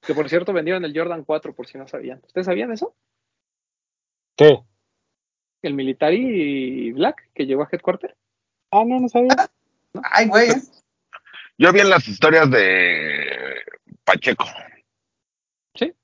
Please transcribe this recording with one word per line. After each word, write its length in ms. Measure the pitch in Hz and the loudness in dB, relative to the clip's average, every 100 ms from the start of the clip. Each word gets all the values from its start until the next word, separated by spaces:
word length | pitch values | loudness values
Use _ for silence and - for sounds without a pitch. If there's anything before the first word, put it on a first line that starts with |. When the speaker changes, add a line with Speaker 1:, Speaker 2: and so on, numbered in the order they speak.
Speaker 1:
Que, 120 | - | -4
por 160 | 147 143 | -4 0
cierto, 240 | 160 175 | -2 0
vendieron 320 | 190 156 185 165 | -4 -2 -4 -4
el 100 | 151 | -6
Jordan 260 | 165 170 | -6 -8
cuatro, 320 | 139 156 - - | -6 -6 -6 -16
por 100 | 123 | -18
si 120 | 135 | -18
no 80 | 135 | -16
sabían. 340 | 135 127 131 | -14 -14 -16
¿Ustedes 220 | _ - 185 | _ -8 -4
sabían 260 | 190 240 | -4 -4
eso? 220 | 220 392 _ _ _ _ _ _ _ _ _ _ _ _ _ _ - | -8 -10 _ _ _ _ _ _ _ _ _ _ _ _ _ _ 6
Speaker 2:
¿Qué? 240 | 147 131 _ _ _ _ _ _ _ _ _ _ | 6 6 _ _ _ _ _ _ _ _ _ _
Speaker 1:
El 100 | 165 | -10
Military 1160 | 139 135 131 156 185 262 208 147 139 131 131 120 | -6 -6 -2 0 0 -2 -2 -4 -4 -6 -6 -8
Black 380 | 127 196 - _ | -2 -2 -2 _
que 120 | _ 135 | _ -4
llegó 160 | 135 | -4
a 60 | 165 | -4
Headquarter. 440 | 170 - 185 - _ _ _ _ _ _ | -6 -4 -6 -8 _ _ _ _ _ _
Speaker 2:
Ah, 120 | 202 226 | 0 0
no, 140 | 254 | -2
no 80 | 247 | 0
sabía. 200 | 240 254 269 - _ _ _ _ - 262 | 0 2 2 -2 _ _ _ _ -12 -2
Speaker 3:
Ay, 160 | - 226 | 0 4
güey, 220 | 208 233 | 4 4
¿eh? 100 | 254 - _ _ _ _ - _ - - _ | 2 -4 _ _ _ _ -20 _ -20 -20 _
Speaker 4:
Yo 140 | 170 | 4
vi 60 | 185 | 6
en 100 | 202 | 4
las 180 | 180 120 | 2 0
historias 420 | 98 156 160 151 | 0 4 4 4
de 1040 | 127 95 92 90 85 78 73 71 65 65 62 - - _ - | 4 4 4 2 0 -4 -6 -8 -10 -10 -14 -16 -20 _ -10
Pacheco. 400 | - 92 - 117 - - - _ _ _ _ _ _ _ _ _ _ | -2 0 0 -4 -6 -10 -20 _ _ _ _ _ _ _ _ _ _
Speaker 1:
¿Sí? 200 | - 302 - | -8 -8 -8